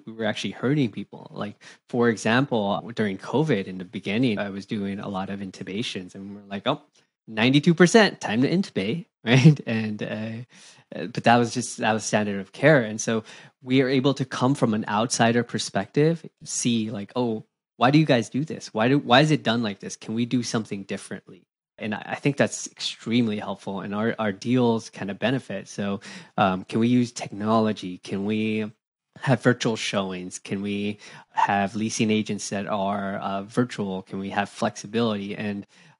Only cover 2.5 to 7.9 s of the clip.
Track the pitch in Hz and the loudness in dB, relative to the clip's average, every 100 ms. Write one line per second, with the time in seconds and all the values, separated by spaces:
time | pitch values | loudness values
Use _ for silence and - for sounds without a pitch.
2.5 | 117 101 98 104 113 107 95 - 123 160 | 0 0 -2 -4 -4 -2 -4 -2 0 2
3.5 | 107 95 92 92 104 110 107 131 101 101 | 0 -2 -8 -10 -8 -4 0 2 0 -4
4.5 | 98 - 110 98 98 95 95 95 98 95 | -6 -6 -4 -4 -6 -6 -6 -6 -6 -8
5.5 | - 95 98 - 101 90 101 98 101 101 | -10 -8 -6 -6 -8 -10 -14 -14 -14 -10
6.5 | 98 120 156 _ _ _ _ - 110 120 | -6 -4 -6 _ _ _ _ -10 0 4
7.5 | 143 175 160 175 | 4 4 6 8